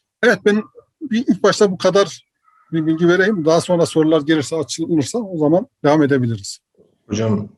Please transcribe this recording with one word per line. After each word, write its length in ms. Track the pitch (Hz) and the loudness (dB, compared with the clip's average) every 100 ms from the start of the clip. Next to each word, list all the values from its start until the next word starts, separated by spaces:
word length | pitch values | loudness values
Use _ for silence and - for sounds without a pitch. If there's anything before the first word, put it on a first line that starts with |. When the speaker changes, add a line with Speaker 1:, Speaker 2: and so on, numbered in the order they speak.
| _ _ | _ _
Speaker 1:
Evet, 160 | 240 190 | 0 2
ben 180 | 214 208 - - _ _ | 0 0 -4 -18 _ _
bir 240 | 302 220 269 | -6 -2 0
ilk 140 | 208 | 2
başta 280 | 202 - 208 | 2 2 0
bu 80 | 185 | 0
kadar 480 | 185 190 202 - _ _ _ _ _ | 0 2 0 -4 _ _ _ _ _
bir 140 | 165 156 | -4 -2
bilgi 220 | 160 170 | 2 2
vereyim. 360 | 180 190 208 | 4 2 0
Daha 160 | 156 165 | 2 0
sonra 260 | - 175 160 | 2 0 2
sorular 340 | 160 156 160 | 2 2 2
gelirse, 360 | 143 160 135 165 | 2 -2 -2 -6
açılırsa 640 | 135 - 165 160 123 240 | -6 -8 -2 -2 -2 -6
o 200 | 202 170 | -8 -2
zaman 280 | 151 175 262 _ | 0 0 -2 _
devam 180 | 147 156 | 0 2
edebiliriz. 560 | 143 139 123 107 98 - _ _ _ _ - | 2 0 -2 -6 -10 -18 _ _ _ _ -8
Speaker 2:
Hocam, 420 | 104 110 101 - | -4 -2 -2 -4